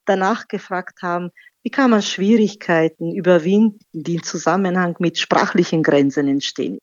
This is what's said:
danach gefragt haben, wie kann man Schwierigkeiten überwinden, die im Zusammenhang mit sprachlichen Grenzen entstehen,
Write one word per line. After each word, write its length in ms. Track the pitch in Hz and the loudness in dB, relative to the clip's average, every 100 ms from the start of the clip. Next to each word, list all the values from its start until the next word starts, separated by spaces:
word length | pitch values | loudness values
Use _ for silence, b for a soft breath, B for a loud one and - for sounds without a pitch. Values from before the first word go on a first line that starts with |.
| - | -2
danach 420 | 190 190 226 - | 0 0 -4 -6
gefragt 540 | 202 - 185 180 - | -12 -8 -8 -10 -10
haben, 300 | 180 175 175 - b _ 233 | -6 -6 -6 -12 b _ -8
wie 60 | |
kann 200 | - 262 | 0 2
man 100 | 214 | 2
Schwierigkeiten 1120 | 202 - 196 226 208 - - 165 160 - 165 170 | 0 -2 2 4 2 -2 0 2 0 -2 -8 -2
überwinden, 640 | 180 175 160 208 226 208 _ | 2 2 4 4 2 0 _
die 220 | 165 151 170 | -10 -6 -6
im 80 | |
Zusammenhang 720 | - 175 165 180 190 180 175 170 | -6 -6 -2 0 0 0 -2 -2
mit 180 | 175 - | -2 -2
sprachlichen 640 | - 175 185 190 175 165 | 0 0 2 0 0 0
Grenzen 460 | 151 143 139 143 143 | 2 2 2 0 -2
entstehen, 500 | 139 - - 131 185 | -2 -4 -6 -8 -8